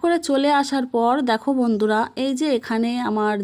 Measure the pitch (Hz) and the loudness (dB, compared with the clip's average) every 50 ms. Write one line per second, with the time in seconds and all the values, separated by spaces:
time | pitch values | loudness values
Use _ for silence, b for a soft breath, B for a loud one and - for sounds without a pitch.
0 | - 339 339 339 330 - 277 269 277 285 294 285 285 277 277 277 254 254 - 233 | 0 0 0 0 0 0 0 2 2 2 2 2 2 0 -2 -4 -2 -2 -2 0
1 | 233 233 247 294 269 240 220 220 - 277 277 262 247 233 220 202 214 214 214 214 | 2 2 2 0 0 0 0 0 0 0 0 0 2 2 2 2 2 0 0 0
2 | 233 - - - 262 269 269 254 311 302 269 233 - - 233 226 226 240 240 247 | -2 -2 -4 -4 -4 -2 -2 -2 0 0 0 0 -2 -2 -2 -2 0 -2 -2 -4
3 | 247 214 214 214 208 208 208 202 | -4 -2 -2 0 0 0 0 -2